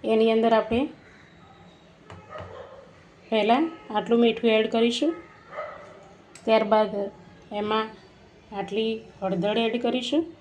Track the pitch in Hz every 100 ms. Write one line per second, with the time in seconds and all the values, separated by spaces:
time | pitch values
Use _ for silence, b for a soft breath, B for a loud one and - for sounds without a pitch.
0 | 220 220 226 226 226 220 214 233 302 -
1 | - - - - - - - - - -
2 | - - - - - - - - - -
3 | - - - 220 208 254 330 - - 214
4 | 208 233 233 226 233 220 220 226 233 233
5 | 294 320 - - - - - - - -
6 | - - - - - 220 208 214 208 202
7 | 202 - - - - 208 214 220 220 214
8 | - - - - - 202 185 202 226 220
9 | - - 190 185 202 220 226 233 240 254
10 | 247 294 330 -